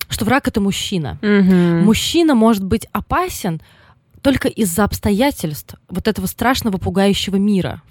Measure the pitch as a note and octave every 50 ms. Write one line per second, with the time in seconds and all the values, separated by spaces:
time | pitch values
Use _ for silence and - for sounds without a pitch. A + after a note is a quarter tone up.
0 | - - - - A3 G#3 B3 C#4 - B3+ - A3 G3+ G3 - - - - G#3 F3+
1 | D3+ A#2+ D#2+ - - G#3 G#3 G3+ G3 F#3 F#3+ F3+ F3 E3+ E3+ E3+ F3+ G#3+ A3 -
2 | - - - E4 E4+ D#4 C#4 A3+ A3 A3+ A#3 G3 G3 F#3 G3+ A3+ - - - G#3
3 | - - C4 D#4 F4+ F#4 - - - F#3+ D#3+ D#3 - _ _ _ _ _ _ _
4 | _ _ _ - - F3+ F3+ - - C4 - - A#3 F3+ E3 - G3+ - - -
5 | - G#3+ G#3 G3 C4 C#4+ - - - D#3+ D3 - - - - - _ - F#3 F#3
6 | - A3+ G#3 - F#3+ F3+ - - A3+ A#3 C4 - - A#3 F#3+ F3+ - G3 F3+ G3
7 | G3 G3+ G3 - - - F#3 G3 G3 G#3 G#3 F#3 E3 C#3 - - _ _